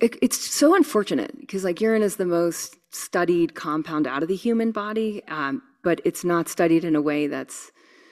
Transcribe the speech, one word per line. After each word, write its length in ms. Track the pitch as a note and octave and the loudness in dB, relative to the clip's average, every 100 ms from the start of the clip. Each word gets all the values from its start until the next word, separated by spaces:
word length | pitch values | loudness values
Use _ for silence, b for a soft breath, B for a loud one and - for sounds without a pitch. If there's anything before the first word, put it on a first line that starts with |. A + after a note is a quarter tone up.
it, 160 | A#3 - | 0 2
it's 160 | B3+ - | 0 0
so 380 | - - D4 F#4+ | -4 4 6 6
unfortunate 580 | D4 G#3+ G3+ C#3+ - - - | 4 0 0 -2 -4 -10 -10
'cause, 160 | G3 | -4
like, 160 | F#3 E3+ | -4 0
urine 220 | A3 A3 | 2 2
is 140 | G#3 - | 2 0
the 80 | F3+ | 0
most 500 | E3+ E3+ E3 - - _ | 2 0 -2 -10 -16 _
studied 600 | - - F#3 F3 F3 E3 - | -16 -4 0 2 2 0 -2
compound 500 | E3 D#3 D3+ D3+ C3+ | -6 -4 -2 -2 -2
out 160 | C3+ | -2
of 60 | D#3+ | -2
the 80 | F#3+ | -2
human 360 | A#3 A3+ A3+ | 0 0 0
body, 500 | A3 G#3 A3 A3 G#3 - | -2 -4 -4 -4 -4 -8
um, 320 | D#3 C#3 C3+ - _ | -6 -4 -6 -8 _
but 200 | F3+ E3 | -2 0
it's 220 | F3 - F3 | 0 -2 0
not 240 | E3+ D#3+ | 0 0
studied 340 | - E3+ E3 | 0 4 4
in 100 | E3+ D3+ | 2 2
a 60 | |
way 260 | D3 D3 D3 | 2 0 -2
that's 440 | C3+ C3 - - b b b b | -4 -10 -16 -20 b b b b